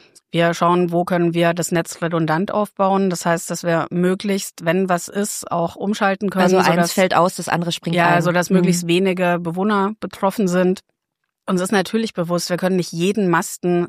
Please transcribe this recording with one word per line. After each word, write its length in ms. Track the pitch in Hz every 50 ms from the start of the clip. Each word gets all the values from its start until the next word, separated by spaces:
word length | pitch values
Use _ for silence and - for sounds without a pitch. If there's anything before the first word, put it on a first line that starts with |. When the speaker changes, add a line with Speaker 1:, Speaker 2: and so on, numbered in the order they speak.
| _ _ _ - _ _
Speaker 1:
Wir 240 | - 165 170 170 170
schauen, 380 | - 175 170 175 180 180 170
wo 140 | 170 170 175
können 280 | - 180 175 170 170 165
wir 220 | 170 170 170 170
das 160 | 175 160 -
Netz 320 | 185 165 165 - - - 170
redundant 480 | 165 175 165 165 156 156 160 196 -
aufbauen. 580 | - 208 208 - _ - 196 190 196 190 196 190
Das 160 | 175 - -
heißt, 240 | 175 165 170 - -
dass 140 | 175 - -
wir 240 | 175 165 165 147 -
möglichst, 720 | - 175 180 180 190 196 - 202 196 196 - - - - 170
wenn 260 | 165 165 190 190 180
was 180 | 180 175 - -
ist, 440 | - 202 202 - - - - -
auch 240 | - 175 170 165 -
umschalten 540 | - 196 196 214 - 214 196 196 - 214 190
können, 140 | 185 190 180
Speaker 2:
Also 140 | 180 185 185
eins 100 | - 165
Speaker 1:
sodass 260 | 165 175 175 170 -
Speaker 2:
fällt 220 | - 185 180 -
aus, 200 | 160 170 185 -
das 140 | - 175 -
andere 220 | - 170 170 175
springt 240 | 165 - - 175 170
Speaker 1:
ja, 140 | 175 170 175
Speaker 2:
ein. 120 | 175 175
Speaker 1:
sodass 300 | 165 175 170 180 175 -
Speaker 2:
Mhm. 60 | 190 185
Speaker 1:
möglichst 280 | 175 190 175 175 175
wenige 540 | 170 170 180 196 196 185 180 185 175 175 170
Bewohner 540 | 175 165 165 185 196 214 214 196 190 196 214 -
betroffen 480 | - 196 - - - 196 - - 208 180
sind. 340 | 175 185 185 185 190 - - _ _ _ _ _ _ _ _ _ _ _ _ -
Uns 120 | 190 175
ist 100 | 180 185
natürlich 420 | 220 196 180 - - 220 226 214 -
bewusst, 360 | - 170 165 175 175 - -
wir 80 | 180 165
können 180 | 185 180 190
nicht 160 | 185 165 -
jeden 380 | - 165 170 196 202 220 196 180
Masten 580 | 170 165 180 - - - - 180 175 175 175